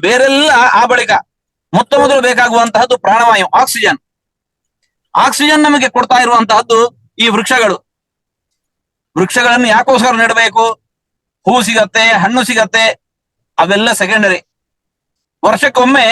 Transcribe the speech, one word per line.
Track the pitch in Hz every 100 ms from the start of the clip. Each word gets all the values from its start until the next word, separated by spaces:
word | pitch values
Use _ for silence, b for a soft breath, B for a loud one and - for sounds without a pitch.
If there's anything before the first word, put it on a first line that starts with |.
ಬೇರೆಲ್ಲ | 180 247 269 277 302
ಆ | 247 247 208
ಬಳಿಕ | 240 247 214 190 - _ _ _ _
ಮೊತ್ತ | 185 233
ಮೊದಲು | 285 285 277
ಬೇಕಾಗುವಂತಹದ್ದು | 247 247 240 233 226 214 247 247
ಪ್ರಾಣವಾಯು, | 190 220 233 214 180
ಆಕ್ಸಿಜನ್. | 220 254 226 208 151 _ _ _ _ _ _ _ _ _ _ _
ಆಕ್ಸಿಜನ್ | - 254 233 294 311
ನಮಗೆ | 302 294 262
ಕೊಡ್ತಾ | 254 262
ಇರುವಂತಹದ್ದು | 247 240 240 220 226 240 226 240 - _ -
ಈ | 233
ವೃಕ್ಷಗಳು. | 214 - 254 214 143 - _ _ _ _ _ _ _ _ _ _ _ _ 160
ವೃಕ್ಷಗಳನ್ನು | 185 247 240 240 240
ಯಾಕೋಸ್ಕರ | 214 247 254 247
ನೆಡಬೇಕು? | 226 226 226 226 214 226 220 _ _ _ _ _ _
ಹೂ | 190 247
ಸಿಗತ್ತೆ, | 214 226 202 226 226
ಹಣ್ಣು | 208 202 247
ಸಿಗತ್ತೆ, | 254 226 220 226 220 - _ _ _ _ _ -
ಅವೆಲ್ಲ | 170 202 226
ಸೆಕೆಂಡರಿ, | 220 190 220 202 185 - _ _ _ _ _ _ _ _ _
ವರ್ಷಕ್ಕೊಮ್ಮೆ | 180 220 277 262 247 277 226